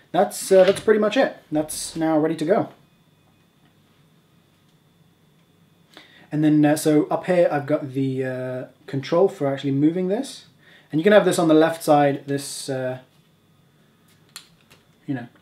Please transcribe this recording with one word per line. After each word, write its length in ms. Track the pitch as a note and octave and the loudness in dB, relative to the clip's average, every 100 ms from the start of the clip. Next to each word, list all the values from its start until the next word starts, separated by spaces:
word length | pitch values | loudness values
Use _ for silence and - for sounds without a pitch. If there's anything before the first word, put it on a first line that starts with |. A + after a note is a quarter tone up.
| _ | _
that's, 400 | E3+ G3+ - - | -2 -2 -2 2
uh, 140 | F#3+ | 4
that's 160 | F#3 F#3+ | 6 2
pretty 180 | - G#3+ | 0 0
much 200 | G#3+ C4 | 2 0
it. 180 | - - - | -2 -4 -8
That's 420 | D3+ D#3 - - | -6 -6 -8 -10
now 240 | E3 D#3+ D#3 | -4 0 0
ready 160 | D#3+ D#3+ | 0 -2
to 80 | D#3+ | 0
go. 240 | G#3+ - - _ _ _ _ _ _ _ _ _ _ _ _ _ _ _ _ _ _ _ _ _ _ _ _ _ _ _ _ _ _ _ - - _ - | 0 -2 -10 _ _ _ _ _ _ _ _ _ _ _ _ _ _ _ _ _ _ _ _ _ _ _ _ _ _ _ _ _ _ _ -20 -20 _ -8
And 100 | D3+ | 0
then, 220 | D3+ D3+ | 2 4
uh, 120 | D3 D3+ | 4 2
so 300 | D#3 D3+ - | 2 2 2
up 180 | E3 - | -4 0
here 200 | F3 E3+ | 2 2
I've 140 | C#3+ C3+ | 0 -2
got 260 | D3+ C#3 | -4 -4
the, 320 | C3 C3+ C3 | -4 -4 -4
uh, 400 | C3 B2+ B2+ B2+ - _ - | -6 -6 -8 -10 -12 _ -10
control 420 | C3+ - E3+ F#3+ | -8 -2 0 0
for 180 | - C#3 | 0 -6
actually 260 | C3+ C#3 | -4 -4
moving 360 | C3+ D3+ F3+ F#3 | 0 0 0 -4
this. 380 | A3 C#4 - - _ _ _ - | -4 -6 -14 -20 _ _ _ -8
And 80 | D3+ | 0
you 60 | |
can 80 | G3+ | 4
have 140 | G#3 F3+ | 6 4
this 120 | F3+ | 0
on 100 | E3 | 4
the 60 | |
left 300 | D#3 E3 - | 4 4 0
side, 420 | D#3+ D3 C#3+ C#3 C#3 | 2 4 2 -2 -6
this, 440 | C#3 - - - | -8 -8 -12 -8
uh, 300 | C3 B2+ B2+ - _ _ _ _ _ _ _ _ _ _ _ _ - _ _ _ _ _ _ - | -6 -6 -10 -16 _ _ _ _ _ _ _ _ _ _ _ _ -20 _ _ _ _ _ _ -10
you 60 | |
know, 160 | C3 A#2 - | -10 -10 -16